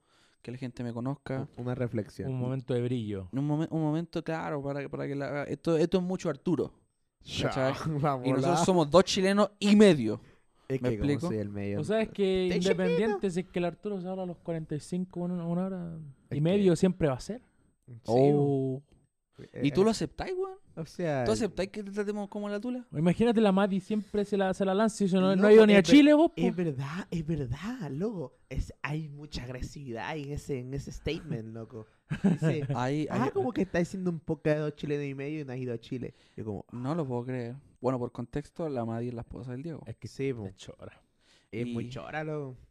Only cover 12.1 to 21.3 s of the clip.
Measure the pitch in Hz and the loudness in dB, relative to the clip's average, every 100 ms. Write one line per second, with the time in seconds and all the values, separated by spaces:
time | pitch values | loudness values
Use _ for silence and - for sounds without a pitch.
12.1 | - 190 190 185 175 185 180 185 - 220 | -2 0 0 0 0 0 2 2 2 0
13.1 | 202 196 175 180 185 175 175 214 196 175 | 0 -2 -4 -4 -4 -4 -4 -8 -6 -6
14.1 | 190 180 170 - 165 160 151 - 180 185 | -6 -8 -8 -8 -8 -6 -8 -6 -6 -6
15.1 | 175 175 180 170 170 190 185 170 160 151 | -6 -6 -4 -2 -2 -2 -6 -10 -12 -16
16.1 | - _ 147 156 208 190 160 185 180 156 | -20 _ -2 2 4 4 4 2 2 0
17.1 | 123 - 226 - _ _ _ - 113 - | 0 -6 -12 -14 _ _ _ -20 -14 0
18.1 | 120 143 147 143 139 135 135 - _ _ | 4 6 6 4 2 -2 -4 -10 _ _
19.1 | _ _ - - - 139 143 214 220 160 | _ _ -20 -18 -2 2 6 6 4 -2
20.1 | - 311 370 381 381 - - 160 - 170 | -4 -6 -4 -6 -8 -16 -12 -12 -4 -2
21.1 | 139 123 | 0 0